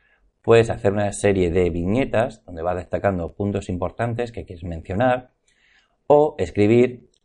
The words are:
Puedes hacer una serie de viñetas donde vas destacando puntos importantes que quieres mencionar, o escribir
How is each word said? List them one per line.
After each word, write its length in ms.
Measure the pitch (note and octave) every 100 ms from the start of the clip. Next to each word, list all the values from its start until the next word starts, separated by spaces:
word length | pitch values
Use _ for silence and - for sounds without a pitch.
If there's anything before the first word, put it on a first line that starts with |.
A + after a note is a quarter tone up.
| _ _ _ _
Puedes 280 | - A#2 A2+
hacer 220 | - G2+
una 200 | G#2 G2+
serie 380 | - G2+ F#2+ F2
de 200 | F2+ F2
viñetas 720 | E2+ F2 B2 C3 G#2+ C3 -
donde 180 | - E2
vas 140 | F2 F2+
destacando 580 | - F2+ G2+ F2+ E2
puntos 340 | - G2+ G2 G2
importantes 600 | F2+ F2+ - A#2 A#2 A#2+
que 140 | F2+
quieres 180 | E2 E2
mencionar, 720 | E2+ E2 F2 F#2+ B2+ B2+ - _ _ _ _ _ _ _ -
o 300 | D3 D3+ -
escribir 720 | F#2 G2+ G#2 A#2+ B2 B2 _ _